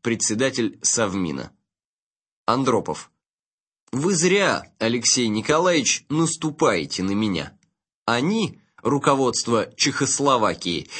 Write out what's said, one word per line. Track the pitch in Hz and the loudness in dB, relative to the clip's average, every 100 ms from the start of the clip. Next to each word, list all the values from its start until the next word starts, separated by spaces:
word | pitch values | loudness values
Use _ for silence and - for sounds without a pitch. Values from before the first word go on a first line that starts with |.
председатель | 117 113 - 110 131 123 110 - | -4 -2 -2 0 0 0 -4 -2
Совмина. | - - 104 95 87 69 - - _ _ _ _ _ _ _ _ - | -2 0 0 0 -4 -4 -10 -16 _ _ _ _ _ _ _ _ -2
Андропов. | 123 131 110 - 76 - _ _ _ _ _ _ _ _ | 0 2 0 -2 -8 -12 _ _ _ _ _ _ _ _
Вы | 123 175 | -4 0
зря, | 175 175 202 180 90 - _ | 2 2 4 2 0 -6 _
Алексей | 113 120 110 127 117 | -2 0 0 2 0
Николаевич, | 107 113 156 180 165 120 - - | 0 0 2 2 2 0 -2 -2
наступаете | 151 165 - 156 151 143 92 73 - | -2 0 -2 -6 0 0 0 -2 -4
на | 95 | -2
меня. | 101 107 82 69 - _ _ _ _ | -2 -2 -2 -6 -14 _ _ _ _
Они, | - 120 160 226 170 - _ _ | -2 0 0 0 -2 -6 _ _
руководство | 123 135 156 139 127 - - 113 - - | -2 2 2 4 2 0 0 0 0 -2
Чехословакии, | 147 - 135 - 139 127 104 80 90 82 64 | -2 0 -2 0 2 4 2 0 -4 -4 -6